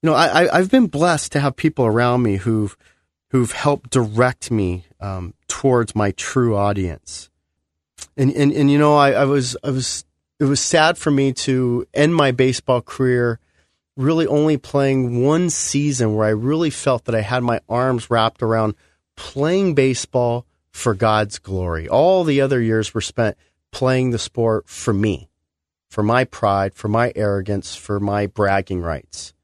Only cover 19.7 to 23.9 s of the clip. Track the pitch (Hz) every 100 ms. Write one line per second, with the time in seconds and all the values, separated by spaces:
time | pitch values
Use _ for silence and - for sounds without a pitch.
19.7 | 143 135 127 - 127 123 120 120 _ _
20.7 | - - 98 113 107 107 - - 95 90
21.7 | 82 80 110 160 190 165 139 135 131 113
22.7 | 110 107 113 - - 110 - _ _ _
23.7 | - 131